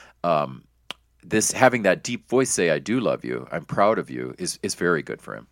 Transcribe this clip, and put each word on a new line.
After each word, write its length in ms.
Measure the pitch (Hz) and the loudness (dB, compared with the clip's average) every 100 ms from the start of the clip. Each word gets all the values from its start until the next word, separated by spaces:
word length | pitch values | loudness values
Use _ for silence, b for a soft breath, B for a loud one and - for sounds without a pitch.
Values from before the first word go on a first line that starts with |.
| B _ | B _
Um, 400 | 85 78 69 65 _ _ - - _ _ | 0 2 0 -8 _ _ -20 -20 _ _
this, 260 | 90 110 107 | -2 0 0
having 320 | - 127 120 | 4 4 4
that 220 | 98 87 | 0 0
deep 240 | - 120 - | -2 -8 -2
voice 220 | 123 131 | 0 2
say, 200 | - 87 | 2 2
"I 80 | 76 | 0
do 220 | 69 123 | 0 -2
love 240 | 98 62 | 0 -2
you, 240 | 58 62 - | -4 -8 -8
I'm 140 | - | -10
proud 340 | 73 - 101 107 | -4 2 4 2
of 120 | 73 | -2
you," 240 | 62 62 - | -8 -10 -8
is, 220 | 87 - | -8 -6
is 120 | 101 - | -6 -2
very 260 | 90 82 | 0 0
good 180 | - 57 | -2 -12
for 140 | - | -12
him. 140 | 53 58 | -16 -12